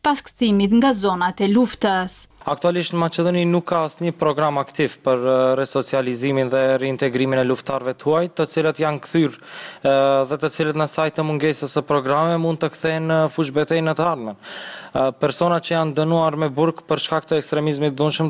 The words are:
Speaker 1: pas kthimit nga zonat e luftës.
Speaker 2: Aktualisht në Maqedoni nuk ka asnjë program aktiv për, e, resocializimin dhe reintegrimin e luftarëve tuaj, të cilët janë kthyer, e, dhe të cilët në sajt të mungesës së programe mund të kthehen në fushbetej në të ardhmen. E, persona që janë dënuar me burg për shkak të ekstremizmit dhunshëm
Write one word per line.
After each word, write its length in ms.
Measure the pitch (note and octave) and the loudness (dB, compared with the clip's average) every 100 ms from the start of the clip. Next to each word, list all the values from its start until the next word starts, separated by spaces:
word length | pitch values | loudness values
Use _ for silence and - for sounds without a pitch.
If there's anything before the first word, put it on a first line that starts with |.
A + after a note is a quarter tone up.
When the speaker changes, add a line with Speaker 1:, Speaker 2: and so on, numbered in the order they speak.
Speaker 1:
pas 240 | D4+ C#4+ | 0 -2
kthimit 480 | - _ A#3 G3+ G3+ A#3 | -4 _ 2 4 4 4
nga 160 | C4+ A#3+ | 4 2
zonat 480 | G3+ F3+ F3+ F3+ | 0 0 -2 0
e 80 | G3 | 2
luftës. 680 | G#3 B3 - G#3+ F#3 F#3 - - _ | 4 2 0 0 0 -2 -8 -12 _
Speaker 2:
Aktualisht 480 | - C#3+ F3 F3 E3+ | -6 0 0 0 -2
në 80 | E3+ | -2
Maqedoni 460 | E3 - E3+ F3+ F3 | -2 0 0 2 2
nuk 220 | F3 E3+ | 0 0
ka 140 | E3+ D#3 | -2 -2
asnjë 300 | - E3+ E3 | -4 -6 0
program 380 | D#3 C#3+ D#3 C#3+ | 0 2 0 0
aktiv 380 | C#3 - C#3+ - | -4 -2 -2 0
për, 160 | - B2+ | 0 2
e, 120 | B2+ C3 C3 C3 | 2 2 4 2
resocializimin 880 | C3+ C#3 B2+ C#3 B2+ A#2+ C3+ C3+ B2+ | 0 -2 -2 -2 -2 -2 -2 0 0
dhe 120 | C3 C3 C3 | 2 2 2
reintegrimin 560 | C3+ C3 C#3 B2 C3+ C3 | 0 -2 -2 0 0 0
e 60 | B2+ | 0
luftarëve 460 | B2+ - C3+ B2 B2+ | -2 -2 -6 -6 -4
tuaj, 320 | D3 D#3 F3 | 0 0 0
të 120 | - D#3 | -2 -2
cilët 300 | - D#3 D3 | 0 -2 0
janë 200 | D#3 D3 | -2 -2
kthyer, 320 | - E3 D3+ - | -2 0 0 -2
e, 540 | - - - - C#3 C3+ C#3 C#3 C3 | -18 -18 -18 -4 2 4 4 2 0
dhe 120 | D3 | -2
të 60 | D3+ - | -4 -2
cilët 240 | D#3 D3+ | -2 0
në 80 | D3+ | -2
sajt 300 | - D#3 D#3 | 0 -2 -2
të 60 | D#3 | -2
mungesës 480 | D3+ D3+ C#3+ C#3 - | 0 0 -2 -4 -4
së 80 | C3+ | 0
programe 540 | D3 C3 C#3+ D#3+ E3+ | 0 2 0 2 0
mund 160 | E3 D#3 | 0 -2
të 140 | D#3+ | -4
kthehen 320 | - D#3+ D#3+ D#3+ | -2 -4 -2 0
në 120 | D#3+ D#3 | 2 2
fushbetej 480 | - D3+ C#3 D3+ E3 D#3+ | 0 -2 0 0 0 0
në 80 | |
të 120 | D#3 E3+ | 0 -2
ardhmen. 320 | D3+ A2 G2+ | -2 -6 -12
E, 640 | - - - - - C3+ C3+ B2 | -16 -16 -16 -16 -8 0 0 0
persona 380 | D3 - F3 E3+ | -4 0 0 0
që 140 | - E3 | 0 -2
janë 180 | D#3+ C#3+ | 0 0
dënuar 340 | D#3 E3 D#3+ D3 | 0 2 2 0
me 60 | D#3 | -4
burg 320 | C3 E3 D#3+ - | 0 0 0 -4
për 160 | D3 | -4
shkak 260 | - D#3+ - | -2 -4 0
të 80 | D#3 | -2
ekstremizmit 560 | C#3 D3+ D3+ C#3+ D3 | 0 -2 0 0 -2
dhunshëm 320 | C3+ D3+ D3+ D#3+ | 0 -2 0 0